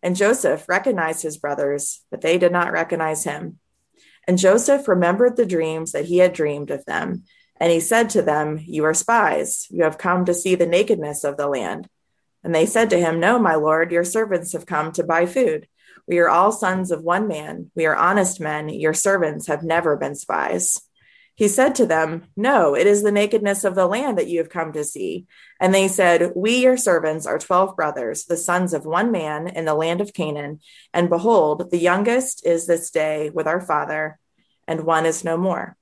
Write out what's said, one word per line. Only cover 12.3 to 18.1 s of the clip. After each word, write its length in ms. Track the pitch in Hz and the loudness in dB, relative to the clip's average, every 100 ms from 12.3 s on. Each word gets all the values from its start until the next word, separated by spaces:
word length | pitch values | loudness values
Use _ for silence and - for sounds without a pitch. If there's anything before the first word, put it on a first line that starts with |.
| _ | _
And 100 | - | -2
they 120 | 160 160 | 2 2
said 240 | 226 226 | 2 2
to 100 | 180 | 2
him, 200 | 170 165 | 2 2
"No, 200 | 175 247 | 2 4
my 160 | 196 160 | 2 2
lord, 380 | 151 156 170 | 2 2 2
your 100 | 170 | 0
servants 480 | 180 220 220 180 170 | 0 -2 -2 -2 -4
have 140 | 160 - | -10 -6
come 260 | 160 156 | -4 -4
to 120 | 160 | -4
buy 220 | 139 165 175 | 0 0 0
food. 420 | 214 240 156 - _ _ - - | 2 0 0 -8 _ _ -20 -4
We 120 | 175 | 2
are 100 | 170 | 4
all 220 | 170 196 | 4 4
sons 400 | 226 190 185 185 | 2 -2 -2 -4
of 100 | 165 | -4
one 260 | 160 180 214 | -2 -2 -2
man. 440 | 156 151 - 165 | -6 -10 -14 -12
We 140 | - 160 | -2 0
are 80 | - | 2
honest 440 | 175 | 2